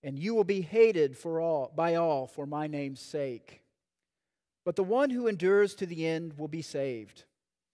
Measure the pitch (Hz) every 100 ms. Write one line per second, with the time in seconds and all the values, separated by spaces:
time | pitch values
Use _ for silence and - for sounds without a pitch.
0 | 143 135 190 226 190 196 160 220 226 180
1 | 143 131 170 160 165 156 127 156 170 170
2 | 165 143 127 - 143 147 156 147 139 131
3 | - 151 135 117 - - _ _ _ _
4 | _ _ _ _ _ _ 180 180 185 240
5 | 285 247 240 196 180 202 202 - 185 165
6 | 160 160 165 147 151 160 - 139 139 117
7 | 104 - _ _ _ _ _